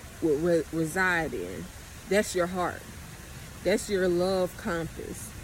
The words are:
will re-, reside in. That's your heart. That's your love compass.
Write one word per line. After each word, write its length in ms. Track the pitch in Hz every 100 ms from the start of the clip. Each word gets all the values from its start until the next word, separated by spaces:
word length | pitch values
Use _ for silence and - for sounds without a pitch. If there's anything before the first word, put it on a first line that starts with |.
| - -
will 160 | 165 143
re-, 260 | 170 170 147
reside 640 | 160 160 160 185 170 156
in. 320 | 123 87 92 180 - - - -
That's 260 | 190 214 180
your 120 | 175
heart. 340 | 185 170 - - - - - - - - -
That's 260 | - 214 -
your 180 | 196 185
love 480 | 175 180 190 180 -
compass. 720 | 220 170 165 - - - - -